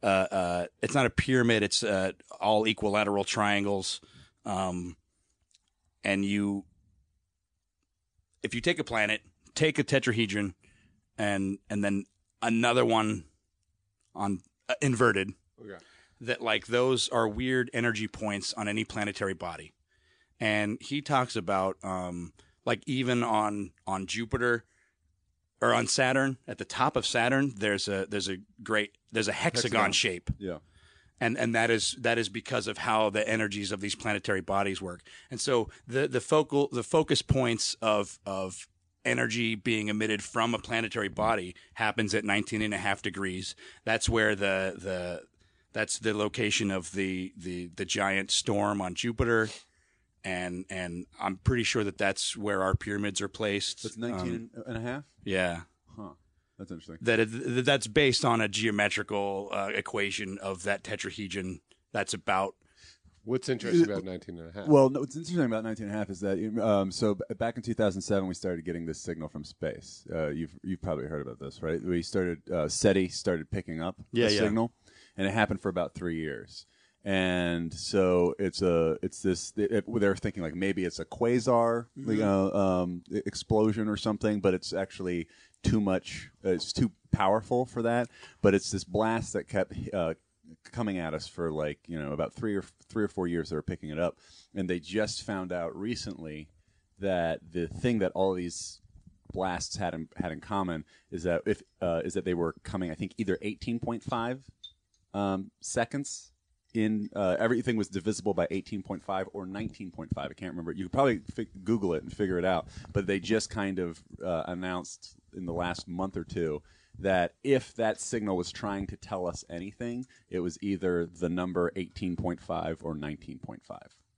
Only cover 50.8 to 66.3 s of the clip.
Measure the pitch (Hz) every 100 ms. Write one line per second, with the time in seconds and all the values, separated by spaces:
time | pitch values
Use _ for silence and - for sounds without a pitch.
50.8 | 90 87 87 - 98 92 - 123 113 120
51.8 | 104 90 101 98 - - 104 101 95 98
52.8 | - 101 101 98 101 - 110 101 - -
53.8 | 113 110 120 104 90 117 117 117 110 113
54.8 | 117 135 147 _ - 95 90 85 85 _
55.8 | _ - 101 71 _ _ _ _ 98 85
56.8 | 78 80 - 113 113 113 - 123 127 139
57.8 | 110 107 143 123 135 117 104 101 113 104
58.8 | 104 - 104 104 101 98 101 101 98 -
59.8 | - 110 101 98 101 98 98 95 95 101
60.8 | - 107 104 92 101 92 92 87 _ _
61.8 | _ 110 98 104 - 95 98 - _ _
62.8 | - - _ _ 107 127 127 127 101 170
63.8 | 160 98 92 92 - 87 82 90 104 151
64.8 | 135 135 135 143 160 175 131 110 110 110
65.8 | 107 107 101 95 98